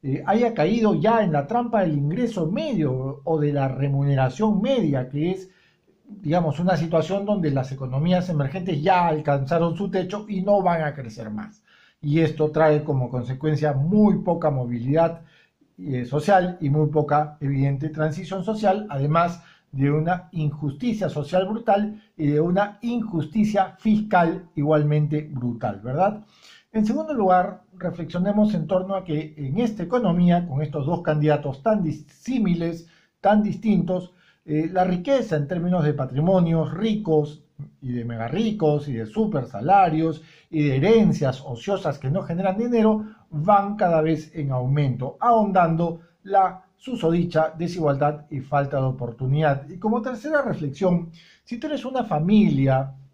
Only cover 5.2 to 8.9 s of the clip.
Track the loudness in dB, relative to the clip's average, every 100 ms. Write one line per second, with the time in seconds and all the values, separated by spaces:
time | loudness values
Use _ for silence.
5.2 | -2 -4 -8 _ _ _ _ _ _ -12
6.2 | -2 0 0 0 0 0 0 0 0 -2
7.2 | -2 0 0 -2 -4 -8 -6 -2 2 0
8.2 | 0 -2 -2 -4 -4 -2 2